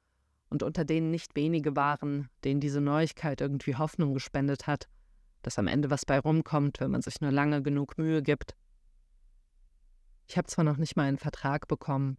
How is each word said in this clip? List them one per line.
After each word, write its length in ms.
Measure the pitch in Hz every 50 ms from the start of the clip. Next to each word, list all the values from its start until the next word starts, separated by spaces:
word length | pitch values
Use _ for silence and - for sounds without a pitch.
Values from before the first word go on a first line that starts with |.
| _ _ _ _ _ _ _ _ _ -
und 160 | - 147 -
unter 200 | 123 160 175 156
denen 280 | 147 160 165 160 160
nicht 240 | 165 165 - - -
wenige 400 | 143 147 160 170 160 147 151 135
waren, 520 | 147 143 147 147 - 147 143 143 143 143 - _ -
denen 160 | - 135 139 143
diese 220 | 139 143 139 143
Neuigkeit 600 | 143 143 147 156 160 151 - - - 147 135 -
irgendwie 360 | 139 143 143 135 - 147 127
Hoffnung 380 | 123 156 156 - - 156 139 135
gespendet 520 | 135 - - - 139 139 139 139 - -
hat, 220 | 151 147 - - - - - _ _ - - _ _ _ _
dass 160 | - 113 - -
am 100 | 101 -
Ende 200 | - 147 147 131
was 160 | 143 131 -
bei 140 | - 139 139
rumkommt, 640 | - 156 156 160 - - 160 147 143 143 - -
wenn 100 | 139 135
man 100 | 131 -
sich 200 | - - - -
nur 100 | 147 139
lange 320 | 139 143 143 147 147 143
genug 340 | 135 147 143 143 143 - -
Mühe 260 | - 160 160 160 156 139
gibt. 320 | 147 147 - - - - _ _ _ _ _ _ - _ _ _ _ _ _ - - - - _ _ _ _ - - _ _ _ - - _ _ - - - _
Ich 100 | - -
hab 140 | 180 - -
zwar 140 | - - 160
noch 120 | 151 143
nicht 200 | 143 160 - -
mal 80 | 165 143
einen 120 | 139 139
Vertrag 520 | - - 147 - - - 139 143 151 - -
bekommen, 500 | 147 - - - 139 135 139 135 135